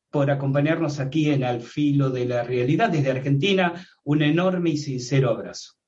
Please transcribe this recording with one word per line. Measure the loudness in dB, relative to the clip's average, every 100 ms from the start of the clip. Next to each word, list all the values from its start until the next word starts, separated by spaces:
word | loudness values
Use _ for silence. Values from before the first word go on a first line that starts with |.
| _
por | -2 0
acompañarnos | 0 0 0 2 0 -2 -4
aquí | -2 0 2
en | 2
Al | 0 -4
Filo | -6 -2 2 2 2
de | 0 -2
la | -2
Realidad. | -2 0 0 2 2
Desde | 2 0
Argentina, | -2 0 0 2 2 2 -2 -12 _ -2
un | 0
enorme | 2 2 0 0 -2
y | -2
sincero | -4 -8 -2 2 2
abrazo. | 0 -6 -14 -18 _